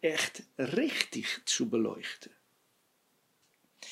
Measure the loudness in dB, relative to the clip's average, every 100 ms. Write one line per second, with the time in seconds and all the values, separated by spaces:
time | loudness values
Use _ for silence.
0 | 0 2 -2 -4 -10 -4 0 2 2 2
1 | -2 -2 -4 -4 0 0 2 2 2 -2
2 | -8 -12 -16 -20 _ _ _ _ _ _
3 | _ _ _ _ _ _ _ _ -14